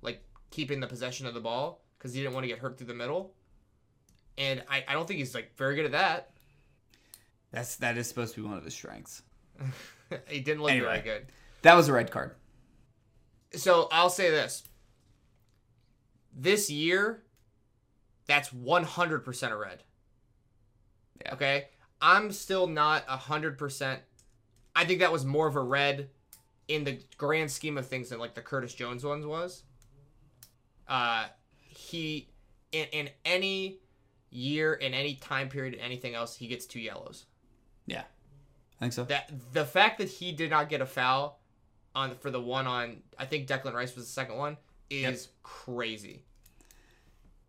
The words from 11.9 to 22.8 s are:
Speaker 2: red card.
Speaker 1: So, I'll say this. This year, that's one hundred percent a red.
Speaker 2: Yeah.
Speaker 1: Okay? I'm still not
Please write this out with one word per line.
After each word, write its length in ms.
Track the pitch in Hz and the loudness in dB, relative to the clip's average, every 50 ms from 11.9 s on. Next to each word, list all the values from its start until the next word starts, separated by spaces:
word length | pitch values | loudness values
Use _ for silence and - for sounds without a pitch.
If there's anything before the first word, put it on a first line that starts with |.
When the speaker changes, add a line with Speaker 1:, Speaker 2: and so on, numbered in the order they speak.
| 131 | 6
Speaker 2:
red 180 | 120 110 - | 4 4 2
card. 240 | - - 135 - - - - - - - - _ _ - - _ _ _ _ _ _ _ _ _ _ _ _ _ - | -2 -4 -6 -6 -8 -16 -20 -20 -20 -20 -20 _ _ -20 -20 _ _ _ _ _ _ _ _ _ _ _ _ _ -10
Speaker 1:
So, 340 | 160 135 185 175 170 160 - 160 | 0 4 6 6 6 6 6 6
I'll 160 | 165 175 180 | 6 6 6
say 200 | 175 - 190 170 | 6 4 4 4
this. 320 | 156 151 117 117 - - - - - - _ _ _ _ _ _ _ _ _ _ _ _ _ _ _ _ _ _ _ _ _ _ _ _ _ _ _ _ _ _ - | 4 4 2 0 -4 -8 -12 -14 -20 -20 _ _ _ _ _ _ _ _ _ _ _ _ _ _ _ _ _ _ _ _ _ _ _ _ _ _ _ _ _ _ -12
This 360 | 131 131 175 208 208 202 - | -2 2 2 4 4 2 0
year, 520 | 151 147 156 165 180 190 202 220 226 - - _ _ _ _ _ _ _ _ _ _ _ _ _ _ _ _ _ _ _ _ | -2 0 2 4 4 4 2 2 -2 -4 -10 _ _ _ _ _ _ _ _ _ _ _ _ _ _ _ _ _ _ _ _
that's 240 | - 143 147 139 - 131 | 2 2 2 2 0 -8
one 320 | 123 123 127 165 175 165 | -8 0 2 4 4 4
hundred 360 | - - 170 175 170 156 143 | 2 0 0 0 0 0 -2
percent 320 | 127 131 123 - 135 120 110 | -4 -6 -6 -4 -4 -4 -4
a 40 | |
red. 260 | 104 104 95 90 - - _ _ _ _ _ _ _ _ _ _ _ _ _ _ _ _ _ _ _ _ _ _ _ _ _ - - | -4 -6 -8 -10 -14 -20 _ _ _ _ _ _ _ _ _ _ _ _ _ _ _ _ _ _ _ _ _ _ _ _ _ -18 -14
Speaker 2:
Yeah. 140 | - - - | -10 -10 -6
Speaker 1:
Okay? 340 | 127 143 139 139 143 139 - - _ _ _ _ - | -2 0 0 0 0 -2 -6 -14 _ _ _ _ 2
I'm 320 | - 160 185 202 214 208 196 | 6 8 8 8 6 2 -4
still 340 | - - - 190 190 180 | -6 -4 -2 2 2 2
not 380 | 165 156 151 | 2 4 4